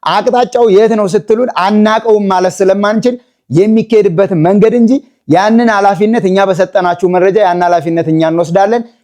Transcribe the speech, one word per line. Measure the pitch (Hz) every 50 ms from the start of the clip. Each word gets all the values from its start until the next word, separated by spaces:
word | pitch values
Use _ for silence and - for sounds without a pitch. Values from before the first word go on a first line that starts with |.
| -
አቅጣጫው | - 170 202 - 262 220 247 247 247 - 254 240 226
የት | 185 196 226 220 226
ነው | 214 208 190
ስትሉን | 160 214 - - 226 220 254 240 -
አናቀውም | - 175 196 214 214 214 214 220 226 220 233 214 208 208
ማለት | 196 190 185 185 185 -
ስለማንችል | - 196 185 190 202 202 208 214 220 - 247 247 247 _ _ _ _ _ _
የሚኬድበት | 123 160 196 214 220 226 220 220 226 214 202 196 170 160 196 190 190 165
መንገድ | 151 170 196 208 196 226 220
እንጂ | 240 233 214 254 277 - _ _ _ _ -
ያንን | 147 175 196 214 226 226 240 226
ኃላፊነት | 214 202 196 202 202 170 208 214 226 240 160
እኛ | 190 185 196 196
በሰጠናችሁ | 196 190 165 190 180 - 196 180 180 175 175 - 180
መረጃ | 180 180 175 196 185 170
ያን | 202 180 175 175 180
ኃላፊነት | 175 175 170 147 165 165 165 165 160
እኛ | 160 160 160
እንወስዳለን | 160 160 170 170 160 165 196 196 208 226 240 233 - _ _